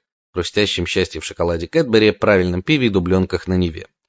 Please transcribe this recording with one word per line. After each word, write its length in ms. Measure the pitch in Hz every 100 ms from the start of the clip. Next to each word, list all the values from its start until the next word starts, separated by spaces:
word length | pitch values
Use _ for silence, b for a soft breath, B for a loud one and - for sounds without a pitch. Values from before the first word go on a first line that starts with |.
| _ _ _
хрустящем 540 | 92 87 - 101 - 85
счастье 340 | 98 87 78
в 60 | -
шоколаде 400 | - 87 85 85
Кэтбери, 460 | 160 139 110 107
правильном 500 | - 104 98 90 90
пиве 240 | 113 151 120
и 40 |
дубленках 580 | 98 87 92 92 87 -
на 80 | 92
Неве. 300 | 87 82 - _